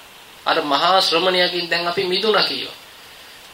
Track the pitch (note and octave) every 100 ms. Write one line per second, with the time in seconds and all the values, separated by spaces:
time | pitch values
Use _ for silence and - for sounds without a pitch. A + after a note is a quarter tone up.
0 | - - - - - D#3 D3 C#3+ E3+ F#3+
1 | F#3 D#3+ F#3 F3+ F3+ F3 E3+ E3+ F3 F3
2 | F#3 F#3 G#3+ G3 D#3+ C3 A#2 - - -
3 | - - - - -